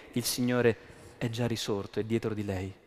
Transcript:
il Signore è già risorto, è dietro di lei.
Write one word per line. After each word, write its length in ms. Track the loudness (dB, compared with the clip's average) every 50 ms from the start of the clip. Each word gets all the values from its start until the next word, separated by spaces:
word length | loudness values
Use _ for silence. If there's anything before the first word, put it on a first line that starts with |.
| -18 -6
il 120 | -4 -2 -2
Signore 540 | -2 -2 0 0 2 4 6 6 6 4 4 -4 -18 -20 -20 -20 -20 -10
è 120 | -6 -6 -4
già 160 | -2 -2 0
risorto, 520 | 0 0 -2 -2 -2 -2 -2 -4 -4 -4 -4
è 40 | 0
dietro 300 | 0 0 0 0 0 -2
di 100 | -2 -2
lei. 300 | -2 -4 -4 -4 -6 -10 -14 -20